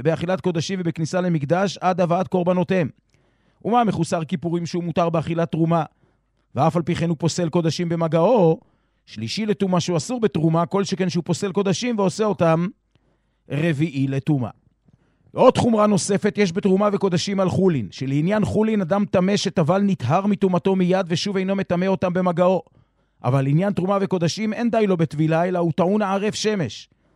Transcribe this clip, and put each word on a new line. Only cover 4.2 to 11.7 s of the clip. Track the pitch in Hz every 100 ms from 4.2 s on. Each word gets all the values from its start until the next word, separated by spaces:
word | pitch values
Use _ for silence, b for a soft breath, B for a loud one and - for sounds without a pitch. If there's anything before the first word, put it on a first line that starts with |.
כיפורים | 156 127 143 175 165
שהוא | 175
מותר | 170 180 170
באכילת | 160 147 165 170
תרומה, | 160 160 165 151 _ _ _ _ _ _ 120
ואף | 160 170
על |
פי | 156 151
כן | 170
הוא | 160
פוסל | 165 - 170
קודשים | 175 160 - 170
במגעו, | 170 165 165 175 247 165 165 _ _ _ _ -
שלישי | 107 110 - 214
לטומאה | 196 190 180
שהוא | 180 170
אסור | - 247
בתרומה, | 214 - 160 160 135
כל | 196
שכן | 196 180 185
שהוא | 175
פוסל | 160 170 202
קודשים | 185 196